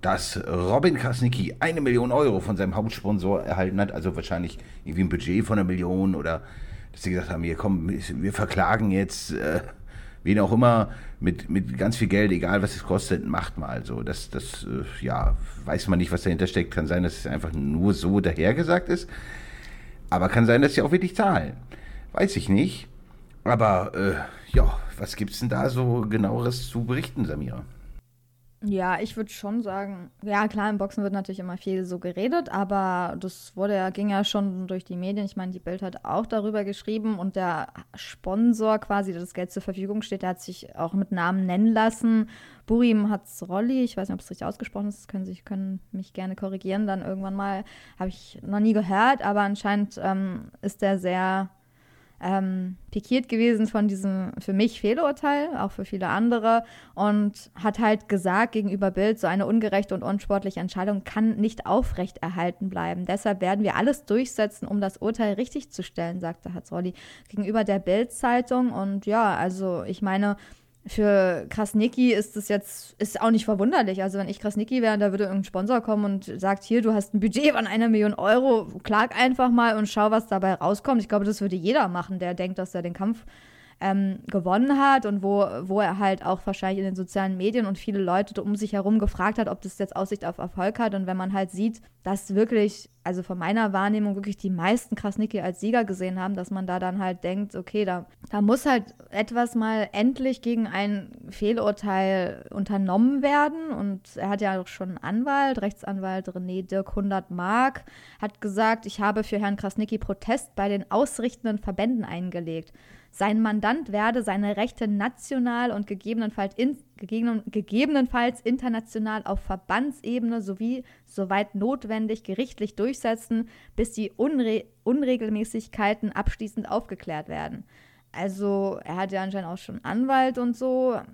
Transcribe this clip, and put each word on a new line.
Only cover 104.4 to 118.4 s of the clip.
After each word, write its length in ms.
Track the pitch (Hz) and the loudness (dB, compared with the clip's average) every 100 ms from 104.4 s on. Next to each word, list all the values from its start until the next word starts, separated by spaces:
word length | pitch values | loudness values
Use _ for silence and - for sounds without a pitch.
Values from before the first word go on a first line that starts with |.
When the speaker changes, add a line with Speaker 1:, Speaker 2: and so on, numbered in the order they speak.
Speaker 2:
ja 180 | 202 190 | 0 -2
auch 80 | 180 | -6
schon 300 | - 185 180 | -8 -8 -8
einen 0 | |
Anwalt, 640 | - 208 262 277 277 247 | -4 -2 0 2 2 0
Rechtsanwalt 680 | 202 202 - 196 190 185 185 | -4 -6 -8 -6 -4 -4 -6
René 360 | 180 180 185 185 | -8 -6 -6 -2
Dirk 300 | 190 190 - | -4 -2 -2
hundert 340 | 196 196 - | 0 -2 -4
Mark, 540 | 180 180 220 269 269 - - - - | -6 0 2 2 -2 -18 -20 -20 -10
hat 220 | 214 - | -10 -6
gesagt, 460 | 214 196 220 226 220 | -4 2 2 2 -4
„Ich 140 | - | -2
habe 220 | 202 214 | 0 0
für 140 | 214 202 | -2 -2
Herrn 180 | 202 202 | -2 -2
Krasniqi 440 | 196 - 214 214 | -4 -4 -2 -2
Protest 560 | - 196 - 254 - - | -4 -6 -2 -2 -2 -4
bei 120 | 202 | 0
den 220 | 196 190 | -2 0
ausrichtenden 720 | 196 285 - 240 - 233 214 | 0 0 0 -4 -2 -4 -4
Verbänden 460 | 208 190 220 247 202 | -4 -2 0 0 -2
eingelegt. 680 | 170 180 175 165 165 156 - - - _ | -6 -6 -6 -6 -8 -10 -20 -20 -20 _
Sein 320 | - 196 214 | -2 0 2
Mandant 500 | 220 214 202 269 262 | 2 2 0 0 -2
werde 280 | 202 220 240 | 0 0 0
seine 360 | 220 196 202 202 | -2 0 0 0
Rechte 300 | 240 - 220 | -4 -2 -2
national 840 | 208 208 - - 269 247 233 247 | 0 -2 -6 -6 -2 0 0 -2
und 160 | 202 208 | -2 -6
gegebenenfalls 640 | 196 208 226 214 214 196 202 | -8 -4 -2 -2 -2 -6 0
in-, 220 | 247 294 _ - | -2 -2 _ -18
gegeben-, 440 | 185 220 233 220 208 | -6 -2 0 -2 -4
gegebenenfalls 960 | 214 - 208 285 294 247 247 240 240 | -6 -2 0 2 2 2 2 0 0